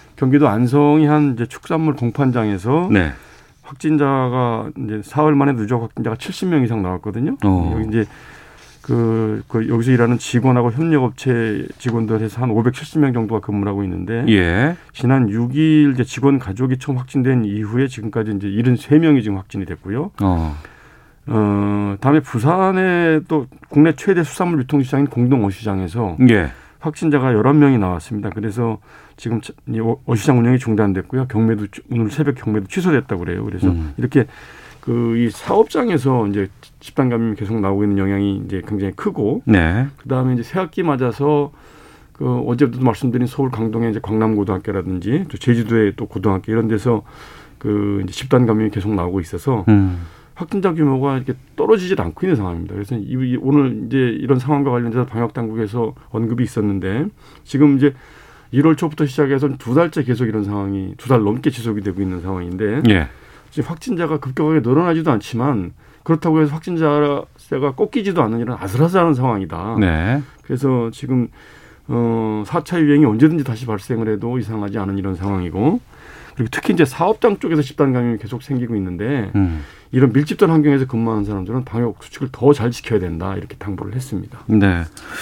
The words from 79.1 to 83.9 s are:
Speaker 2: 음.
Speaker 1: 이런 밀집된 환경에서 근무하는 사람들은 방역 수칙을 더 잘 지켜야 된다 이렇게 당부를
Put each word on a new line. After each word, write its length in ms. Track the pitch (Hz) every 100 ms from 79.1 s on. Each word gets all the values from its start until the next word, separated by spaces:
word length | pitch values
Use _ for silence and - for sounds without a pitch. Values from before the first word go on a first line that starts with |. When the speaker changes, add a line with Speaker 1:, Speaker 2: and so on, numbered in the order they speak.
| 139 95 101
Speaker 2:
음. 260 | 92 80 71 - -
Speaker 1:
이런 180 | 127 127
밀집된 380 | 117 151 - 160
환경에서 360 | 165 147 139 131
근무하는 380 | 113 113 110
사람들은 400 | 101 98 92 123
방역 400 | 127 113 120 -
수칙을 240 | - - 131
더 180 | - 135
잘 200 | 143 113
지켜야 280 | 120 - 110
된다 360 | 90 82 95 95
이렇게 180 | - -
당부를 400 | 107 95 98